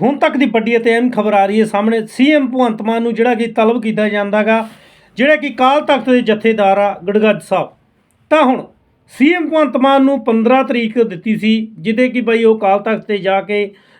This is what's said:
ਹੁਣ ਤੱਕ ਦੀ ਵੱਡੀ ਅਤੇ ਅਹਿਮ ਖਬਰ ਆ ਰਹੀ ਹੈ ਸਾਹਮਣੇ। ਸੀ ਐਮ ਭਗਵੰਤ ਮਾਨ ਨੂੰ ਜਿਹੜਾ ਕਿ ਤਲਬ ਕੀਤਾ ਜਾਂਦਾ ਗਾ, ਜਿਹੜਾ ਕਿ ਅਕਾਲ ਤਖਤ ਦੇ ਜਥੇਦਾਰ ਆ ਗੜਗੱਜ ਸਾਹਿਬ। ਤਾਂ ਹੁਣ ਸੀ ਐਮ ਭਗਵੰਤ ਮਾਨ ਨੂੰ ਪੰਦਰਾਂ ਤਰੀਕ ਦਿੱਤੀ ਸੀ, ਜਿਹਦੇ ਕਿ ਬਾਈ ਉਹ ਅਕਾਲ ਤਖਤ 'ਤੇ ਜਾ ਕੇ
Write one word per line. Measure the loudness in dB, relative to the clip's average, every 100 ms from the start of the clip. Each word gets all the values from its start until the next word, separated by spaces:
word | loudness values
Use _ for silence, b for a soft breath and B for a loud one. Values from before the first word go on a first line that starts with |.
ਹੁਣ | -2 0
ਤੱਕ | -2 0
ਦੀ | 0
ਵੱਡੀ | 0 0 0
ਅਤੇ | 0
ਅਹਿਮ | 0 0
ਖਬਰ | -2 0
ਆ | 2 2
ਰਹੀ | 2
ਹੈ |
ਸਾਹਮਣੇ। | 0 0 0 -2 -4
ਸੀ | 0 2
ਐਮ | 2 0
ਭਗਵੰਤ | 0 -2 -2
ਮਾਨ | -4 -2
ਨੂੰ | -2
ਜਿਹੜਾ | 0 0
ਕਿ | 0 -2
ਤਲਬ | 0 0 0
ਕੀਤਾ | -2 -2 -2
ਜਾਂਦਾ | -2 -2 -2
ਗਾ, | 0 0 -4 B B B B -2
ਜਿਹੜਾ | 2 2
ਕਿ | -2
ਅਕਾਲ | 0 2 2
ਤਖਤ | 2 0 2
ਦੇ | 0
ਜਥੇਦਾਰ | 2 0 0 2 2 2
ਆ | 0 -2 -4
ਗੜਗੱਜ | 0 0 0
ਸਾਹਿਬ। | -2 -4 -4 _ _ _ _ _ _
ਤਾਂ | 2
ਹੁਣ | 2 0 -8 _ _ _ _
ਸੀ | 0 2
ਐਮ | 2 0
ਭਗਵੰਤ | 0 0 0
ਮਾਨ | 2 4
ਨੂੰ | 2 0
ਪੰਦਰਾਂ | 0 0 2 2
ਤਰੀਕ | 0 -2 -2 -2
ਦਿੱਤੀ | -2 -4 -4 -2
ਸੀ, | 0 -2 -4 -8
ਜਿਹਦੇ | -4 0 0
ਕਿ | -2
ਬਾਈ | -2 2
ਉਹ | 2 2
ਅਕਾਲ | 0 0
ਤਖਤ | 0 -4
'ਤੇ | -4 -4
ਜਾ | -2 -2
ਕੇ | -2 -4 -4 b b